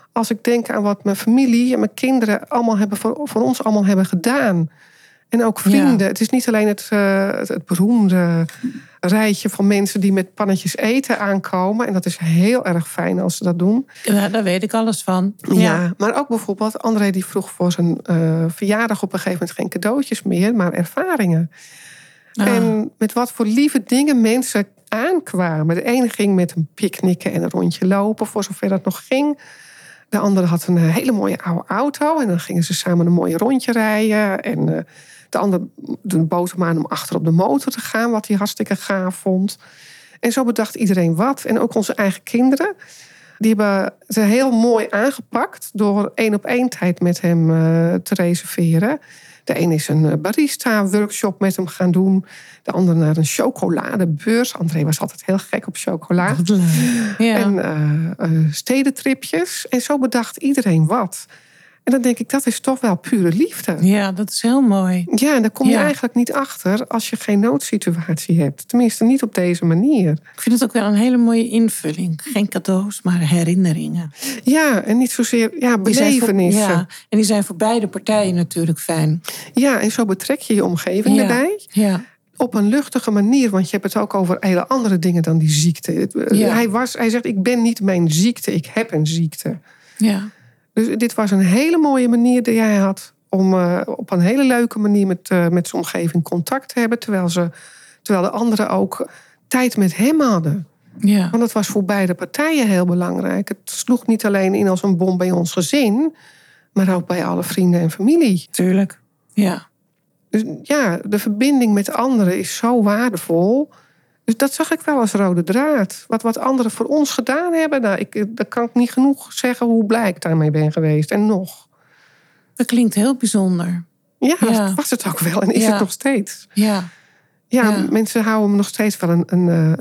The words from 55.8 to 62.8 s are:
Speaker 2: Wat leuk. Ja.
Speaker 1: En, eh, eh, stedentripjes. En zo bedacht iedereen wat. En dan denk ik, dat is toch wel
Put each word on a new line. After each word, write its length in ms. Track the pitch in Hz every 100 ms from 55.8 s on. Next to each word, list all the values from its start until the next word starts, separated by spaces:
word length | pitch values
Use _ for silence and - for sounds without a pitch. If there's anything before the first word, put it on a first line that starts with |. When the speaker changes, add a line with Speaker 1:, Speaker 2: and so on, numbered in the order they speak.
| - 165 - 175 185 156
Speaker 2:
Wat 140 | 175
leuk. 640 | 196 170 160 247 240 220 202
Ja. 180 | 226 220
Speaker 1:
En, 260 | 202 190
eh, 480 | - 156 151 151 165 -
eh, 140 | 165 160 156
stedentripjes. 1120 | 147 - 269 269 269 269 262 - 330 359 - -
En 120 | 254
zo 180 | - 294
bedacht 380 | 254 240 226 -
iedereen 480 | 277 277 208 160 156
wat. 400 | 240 185 - - - _ _ _ _
En 100 | -
dan 80 | 262
denk 180 | 247 240
ik, 100 | 226
dat 160 | 277 254
is 140 | -
toch 200 | -
wel 160 | 262